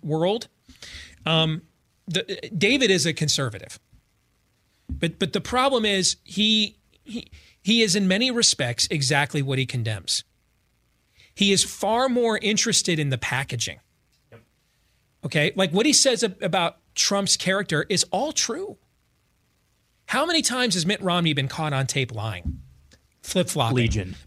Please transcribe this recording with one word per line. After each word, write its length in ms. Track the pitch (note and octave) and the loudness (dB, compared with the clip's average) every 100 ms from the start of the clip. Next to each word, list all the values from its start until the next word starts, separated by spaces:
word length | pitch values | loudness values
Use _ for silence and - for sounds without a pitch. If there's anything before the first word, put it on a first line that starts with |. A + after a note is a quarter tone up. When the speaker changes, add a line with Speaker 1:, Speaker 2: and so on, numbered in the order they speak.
Speaker 1:
world. 420 | D3 D#3 F3 A#3 - _ _ - - - - - D#3 | -4 0 2 0 -6 _ _ -20 -20 -18 -20 -10 0
Um, 360 | D#3+ D#3+ D#3 - _ _ _ - | 2 2 -2 -8 _ _ _ -4
the, 160 | F3 - - - F3+ | -2 -2 -8 -6 0
David 360 | G3+ C#4 A#3 | 2 4 4
is 140 | F#3 D#3+ | 4 2
a 60 | |
conservative. 680 | D3+ D3+ - B2+ G#2 - - _ - _ _ _ _ _ _ _ _ _ | -2 -2 0 -2 -6 -14 -18 _ -20 _ _ _ _ _ _ _ _ _
But, 280 | - E3+ - | -4 -4 -2
but 140 | G3 | -2
the 80 | G3+ | -2
problem 460 | - B3 C4+ B3+ G#3+ | -2 2 2 2 2
is 300 | G3 F3+ - | 2 2 -2
he, 520 | - G3 G#3+ G#3+ G#3+ - _ _ | -8 0 2 4 0 -4 _ _
he, 260 | - A3+ - - - _ | -14 -14 -14 -20 -20 _
he 180 | G3 A#3 | 0 4
is 160 | G#3+ G3+ | 4 4
in 100 | F#3+ | 2
many 240 | F#3+ C4 | 2 2
respects 560 | A#3+ - - B2 A#2+ - | 2 2 2 -2 -2 -2
exactly 500 | D#3 C3 C#3+ C#3+ D3+ | 0 2 2 2 -2
what 180 | C3+ C3+ | -2 0
he 60 | |
condemns. 600 | B2+ B2+ A2+ G2 - - - _ _ _ _ _ _ _ _ _ - | -2 -2 -4 -6 -4 -6 -6 _ _ _ _ _ _ _ _ _ -20
He 180 | - G3+ | 0 2
is 120 | F#3+ | 4
far 460 | - - G3+ A#3 C4 | 0 -2 0 2 2
more 260 | A#3+ A3+ G#3+ | 2 2 0
interested 640 | G3 G#3+ A#3 - - D#3 | 0 0 2 0 0 -2
in 100 | C#3+ | 0
the 80 | B2+ | -2
packaging. 640 | - B2 C3+ A#2 - D2 _ _ _ _ _ | -2 -4 -4 -6 -8 -10 _ _ _ _ _
Yep. 100 | A2 _ _ _ _ _ _ _ _ | -20 _ _ _ _ _ _ _ _
Okay? 280 | C#3+ D#3+ D#3 - | -4 0 0 0
Like, 160 | F#3 | 0
what 140 | F3+ D4 | 2 4
he 80 | |
says 280 | - C4+ A#3 | 4 4 2
ab-, 140 | A3 - | -2 -2
about 340 | F#3 F#3 E3+ - _ | -2 0 -2 -4 _
Trump's 440 | - - G3+ G3 - | -4 0 0 0 0
character 480 | F#3 G3 G3+ D#3 - | 0 -2 0 -2 0
is 160 | F3 - | -2 0
all 220 | G3 D4 | -2 -2
true. 440 | - - C4+ G4 - _ _ _ _ _ _ _ _ _ _ _ _ - | -2 -4 -4 -8 -14 _ _ _ _ _ _ _ _ _ _ _ _ -4
How 200 | B3 E4 | -2 2
many 160 | E4 | 2
times 320 | - B3+ B3 | 0 0 0
has 100 | F3+ | 0
Mitt 160 | D#3+ G#3 | 0 -2
Romney 300 | F#3+ F3 E3 | 0 2 2
been 160 | D3 C3+ | 0 -2
caught 240 | - D3+ | -2 -2
on 140 | C3+ C3 | 0 -2
tape 260 | C#3+ B2 | -2 -4
lying, 460 | A2+ A2 F2+ F2 - - - _ _ _ _ | -4 -6 -6 -8 -10 -14 -20 _ _ _ _
flip-flopping, 540 | - F#3 F3 D3+ A#2 B2 | -4 -2 0 0 2 2
Speaker 2:
Legion. 400 | A2+ G#2+ F#2 - | 2 0 -4 -10